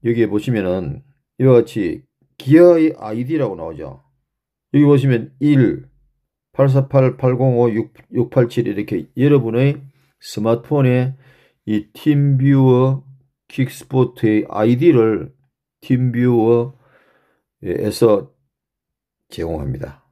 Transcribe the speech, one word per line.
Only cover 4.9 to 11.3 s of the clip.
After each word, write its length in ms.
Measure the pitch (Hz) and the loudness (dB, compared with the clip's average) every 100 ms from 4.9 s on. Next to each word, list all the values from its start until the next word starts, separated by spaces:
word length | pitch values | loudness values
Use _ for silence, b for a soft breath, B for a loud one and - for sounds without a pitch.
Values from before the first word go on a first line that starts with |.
| 143 139 120 110 _ | 4 2 0 -4 _
일, 460 | 147 143 113 78 - _ _ _ _ _ _ | 0 2 2 0 -12 _ _ _ _ _ _
팔사팔, 640 | - 139 135 135 139 131 131 | -2 0 2 0 2 0 0
팔공오, 540 | 127 123 131 120 120 | -2 0 0 2 0
육, 220 | 110 110 _ _ | 0 -6 _ _
육팔칠 560 | - 117 - 120 - 113 | -6 -2 0 0 -2 -4
이렇게 400 | 98 104 95 73 - | -6 -6 -8 -8 -4
여러분의 680 | 139 143 113 113 135 143 - _ _ _ | 0 2 0 -2 -2 -4 -12 _ _ _
스마트폰에 960 | - - 110 117 - 147 131 123 127 131 b | -16 -6 -2 -2 -2 0 2 0 -2 -8 b